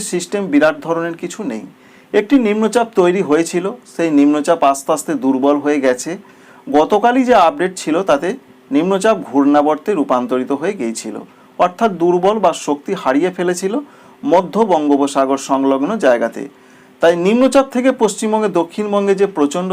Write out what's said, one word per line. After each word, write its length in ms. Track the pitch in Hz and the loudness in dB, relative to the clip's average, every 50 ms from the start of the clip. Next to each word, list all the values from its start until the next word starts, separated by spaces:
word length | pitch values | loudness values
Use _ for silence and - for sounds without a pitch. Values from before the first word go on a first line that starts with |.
| 214 - | -4 -4
সিস্টেম 300 | 190 175 175 - - 202 196 | -6 -6 -6 -6 -6 -6 -2
বিরাট 280 | 180 143 143 151 156 151 147 | 0 2 2 2 2 0 -2
ধরনের 360 | - 160 165 165 170 170 170 | -4 -4 -4 -4 -4 -6 -8
কিছু 220 | 170 180 170 - - 208 | -8 -10 -12 -10 -10 -8
নেই। 200 | 143 113 107 - - - _ _ - - - _ _ - | -8 -8 -8 -10 -14 -20 _ _ -20 -20 -20 _ _ -2
একটি 220 | 208 208 - 285 262 | -2 2 2 2 2
নিম্নচাপ 480 | 233 208 208 214 220 214 214 240 233 233 - | 2 2 0 0 0 0 0 0 -2 0 2
তৈরি 260 | 196 180 175 180 202 | 2 2 4 2 2
হয়েছিল, 440 | 170 139 147 160 165 - - 175 180 196 247 - - - | 0 2 0 0 0 0 -4 -4 -4 -4 -8 -10 -16 -10
সেই 180 | - - 165 165 | -6 -4 -2 2
নিম্নচাপ 480 | 151 143 143 147 147 151 143 170 170 165 151 | 4 4 4 4 2 2 0 0 0 2 2
আস্তে 280 | 139 139 135 - - 156 | 2 0 0 -2 -4 -4
আস্তে 180 | - - - 156 | -2 -4 -4 -6
দুর্বল 400 | 123 123 135 135 127 135 143 147 143 | -2 -2 -2 0 2 2 2 0 0
হয়ে 200 | 139 147 151 143 | 0 0 0 0
গেছে। 320 | 131 131 127 123 - 156 175 202 - - - - - - - - _ | 0 0 0 -2 -4 -10 -10 -12 -14 -20 -20 -20 -20 -20 -20 -18 _
গতকালই 560 | - 139 147 160 - 214 202 208 240 247 269 247 | 0 2 2 2 2 2 2 2 2 2 2 2
যে 100 | 247 240 202 | 4 4 4
আপডেট 320 | 175 160 147 143 180 185 180 | 4 4 2 0 -2 -4 -4
ছিল, 200 | - - 160 151 175 196 | -6 -4 -2 -2 0 0
তাতে 260 | 170 147 139 165 180 247 - - - - _ _ - | 0 0 0 0 -4 -6 -8 -12 -20 -20 _ _ -4
নিম্নচাপ 460 | 135 143 165 185 196 185 208 220 220 180 139 | -2 0 0 0 0 2 2 2 0 0 -2
ঘূর্ণাবর্তে 680 | - 120 143 139 143 147 147 143 151 151 147 - 214 | -2 0 2 2 4 4 4 2 2 0 -2 -2 -2
রূপান্তরিত 600 | 208 160 139 - 131 123 123 117 127 127 127 120 | -2 -2 0 0 0 -2 0 -2 -2 -4 -2 -4
হয়ে 260 | 139 135 156 190 208 | -4 -4 -4 -6 -6
গিয়েছিল, 380 | 202 123 113 113 - - 110 104 110 - - _ _ - _ _ - | -4 -6 -6 -6 -8 -10 -10 -12 -12 -14 -18 _ _ -20 _ _ -2
অর্থাৎ 320 | 180 180 180 - 233 226 185 160 | -2 -2 0 0 -2 -2 0 0
দুর্বল 380 | 170 180 175 180 175 196 220 220 | 0 2 2 2 2 0 2 2
বা 120 | 190 170 151 - | 0 0 0 -2
শক্তি 320 | - 156 147 143 - - 190 | -4 -6 -6 -6 -6 -6 -8
হারিয়ে 380 | - - 135 131 147 175 180 | -4 -2 0 0 0 0 -2
ফেলেছিল 420 | 180 185 180 180 180 180 190 190 220 294 294 - - - - - - _ - | -2 -2 -2 -2 -2 -2 -4 -4 -4 -6 -6 -10 -16 -20 -20 -20 -18 _ -2
মধ্য 320 | 139 165 185 185 156 139 202 233 | 0 2 2 0 0 0 0 0
বঙ্গোপসাগর 760 | 196 175 156 151 147 143 135 143 139 - 139 135 135 139 135 - | 2 2 0 2 2 2 2 2 0 0 0 0 0 -2 -2 -2
সংলগ্ন 440 | - 139 135 135 139 139 131 143 175 226 | -2 -2 0 0 0 0 0 -2 -4 -4
জায়গাতে। 460 | 214 156 131 123 113 117 113 - 107 117 - - - - - - - - - _ _ | 0 2 2 2 2 0 -4 -6 -8 -12 -12 -14 -20 -20 -20 -20 -20 -20 -20 _ _
তাই 120 | 165 170 175 | 2 2 2
নিম্নচাপ 480 | 170 175 190 226 247 262 262 269 277 269 269 | 2 2 2 2 4 2 4 4 2 2 2
থেকে 200 | - 254 247 262 254 | -2 0 0 0 2
পশ্চিমবঙ্গে, 560 | - 226 202 185 - 220 214 214 220 214 202 | 2 0 -2 -2 -2 -4 -2 -2 0 -2 0
দক্ষিণবঙ্গে 640 | 170 175 170 170 - 214 208 208 202 202 202 202 196 | 0 -2 -2 -2 -4 -6 -4 -2 -2 0 0 0 2
যে 120 | 185 202 | 2 0
প্রচণ্ড 440 | 196 185 165 143 143 147 175 180 185 | 0 0 0 -2 0 0 -4 -4 -4